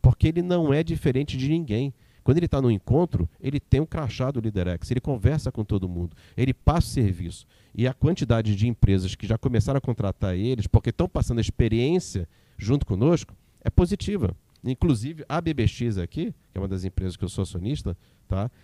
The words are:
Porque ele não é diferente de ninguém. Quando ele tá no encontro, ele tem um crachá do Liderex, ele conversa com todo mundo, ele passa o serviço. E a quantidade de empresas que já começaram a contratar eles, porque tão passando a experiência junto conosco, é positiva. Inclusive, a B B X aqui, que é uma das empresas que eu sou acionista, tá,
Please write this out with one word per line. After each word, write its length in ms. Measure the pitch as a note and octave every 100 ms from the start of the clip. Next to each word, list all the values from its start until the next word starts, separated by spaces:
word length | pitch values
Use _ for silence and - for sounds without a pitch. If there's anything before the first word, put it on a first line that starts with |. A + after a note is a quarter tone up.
Porque 240 | B2 - D#3+
ele 160 | E3+
não 280 | F3+ F3 D3+
é 120 | D3
diferente 520 | D#3+ D#3+ D3+ B2+ D3 C3
de 140 | C3+
ninguém. 460 | E3 D3 G#2+ C#3 - _ _
Quando 140 | - D#3
ele 100 | E3+
tá 140 | C#3
no 80 | B2
encontro, 580 | G2+ - C#3 F3 E2+ E2 -
ele 200 | C#3 -
tem 220 | - C3
um 60 | D#3+
crachá 420 | E3 B2+ - C3
do 100 | C3
Liderex, 520 | A2 G#2 F2+ E2+ -
ele 100 | B2
conversa 500 | D#3 B2 A#2+ D#3 B2+
com 140 | - G#2
todo 240 | G2+ F#2
mundo, 260 | F2 F2 - - -
ele 160 | C3
passa 340 | - - E3 -
o 40 |
serviço. 560 | C3 G#2 F2 E2+ - - _ _
E 140 | - B2
a 60 |
quantidade 640 | - D3 - A#2 A2+ G#2+ G2+
de 120 | A#2+
empresas 480 | A2+ - F#2+ F#2 -
que 100 | G2+
já 100 | A2+
começaram 440 | C3 A#2 A#2+ C#3
a 20 |
contratar 540 | C3 A2+ G2+ - G2 F2+
eles, 320 | A2+ B2 -
porque 240 | - A#2+
tão 180 | - F3+
passando 300 | D3+ - A#2
a 20 |
experiência 880 | G#2 - A#2 A2+ C3+ F3+ - F#2+ E2 _ _ -
junto 300 | G2+ C#3 -
conosco, 500 | F#2 C#3+ E3+ - - _ _
é 80 | -
positiva. 640 | - F3 G3+ - G3+ F#2+ - _ _
Inclusive, 640 | A#2+ C3 F3 A2+ C3 E3 -
a 140 | D#3
B 140 | E3 C#3+
B 120 | G#2+
X 300 | - A#2+ G2
aqui, 380 | E2+ D3 G3+ - _
que 40 | -
é 40 |
uma 60 | F#2+
das 160 | F#2+
empresas 340 | F#2 - F#2 F2
que 80 | F2+
eu 40 |
sou 120 | -
acionista, 560 | F#2 F2+ G2+ D3 G2+ F2+ _ _ -
tá, 240 | F#2+ A2+ -